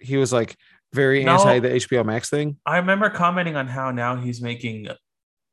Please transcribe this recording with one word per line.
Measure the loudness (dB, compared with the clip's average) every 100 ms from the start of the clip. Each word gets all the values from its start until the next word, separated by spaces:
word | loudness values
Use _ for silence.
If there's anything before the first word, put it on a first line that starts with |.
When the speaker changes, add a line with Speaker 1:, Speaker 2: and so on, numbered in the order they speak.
Speaker 1:
he | -4 -2
was, | 0
like, | 0 -2 -6 _ _ _
very | 0 2 4
Speaker 2:
No. | 4
Speaker 1:
anti | 6 6 4
the | 2
H | 0 0
B | 0
O |
Max | 0 -2 -2
thing. | -4 -4 -6 -4
Speaker 2:
I | 0
remember | 2 2 0
commenting | 0 0 0 -2
on | -4 -6
how | -6 -6
now | -4 -4 -4
he's | -6 -8
making | -8 -8 -8 -8 -10 -14 _ _ _ _ _